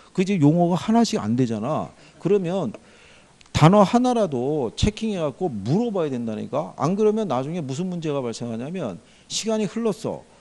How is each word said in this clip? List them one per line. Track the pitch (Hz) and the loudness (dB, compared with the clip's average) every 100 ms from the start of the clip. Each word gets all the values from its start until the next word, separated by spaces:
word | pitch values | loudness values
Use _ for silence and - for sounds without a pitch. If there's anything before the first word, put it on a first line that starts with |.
| - | -10
그 | - | -2
이제 | 185 202 | 0 4
용어가 | 143 170 170 | 4 6 2
하나씩 | 175 - 226 233 220 | 2 2 2 4 0
안 | 104 120 | -2 0
되잖아. | 123 113 117 143 82 - - - | 0 0 -4 -4 -6 -12 -20 -8
그러면 | 170 202 170 190 143 - - - - - _ _ - | 0 0 0 -4 -4 -8 -18 -20 -20 -20 _ _ -8
단어 | - 156 208 | 6 6 8
하나라도 | 180 240 254 240 196 131 131 151 113 | 6 4 2 2 0 0 -2 0 -2
체킹해갖고 | - 208 208 220 196 151 - 185 | 0 -2 0 -4 -2 -4 -4 -6
물어봐야 | 107 101 185 240 196 151 | -4 0 0 0 -2 -2
된다니까. | 123 113 107 107 135 175 - | -4 -4 -6 -4 -6 -6 -4
안 | 139 196 | -2 2
그러면 | 214 214 202 | 2 2 -2
나중에 | 127 135 175 | -2 -2 -6
무슨 | 135 135 185 | -6 -6 -4
문제가 | 175 156 143 | -4 -4 -4
발생하냐면 | 120 110 120 113 131 185 127 90 - - - | -4 -6 -8 -8 -8 -8 -8 -8 -16 -20 -10
시간이 | - 214 220 208 | -8 -4 -2 -2
흘렀어. | 226 233 - 123 76 - - | -2 -4 -4 -6 -8 -12 -20